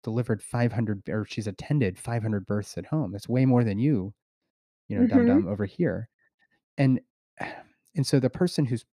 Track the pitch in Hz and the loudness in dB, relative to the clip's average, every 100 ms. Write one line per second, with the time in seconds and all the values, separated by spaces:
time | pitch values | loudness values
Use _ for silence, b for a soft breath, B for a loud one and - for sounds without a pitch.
0 | 117 117 117 107 - 120 120 113 107 101 | -6 -4 -2 -2 -2 0 0 0 -2 -4
1 | - 107 101 - 104 92 - 147 98 92 | -4 -6 -4 -6 -8 -8 -2 0 0 -2
2 | - 117 110 101 98 104 98 - - 156 | -6 -4 -2 -4 -2 -6 -4 -10 -6 -4
3 | 101 101 - 123 131 123 113 101 139 117 | -4 -8 -2 2 4 4 2 0 0 0
4 | 98 - _ _ _ _ _ _ - 214 | -2 -12 _ _ _ _ _ _ -6 0
5 | 247 262 240 285 175 202 202 - 156 90 | 4 6 6 4 2 -2 -4 -2 -2 -2
6 | 117 _ _ _ _ _ _ - 135 127 | -8 _ _ _ _ _ _ 0 2 2
7 | _ _ _ - - - - _ _ - | _ _ _ -14 -12 -12 -20 _ _ -4
8 | 131 139 123 - 175 - 127 120 - | 2 2 2 0 -2 0 -2 -2 -8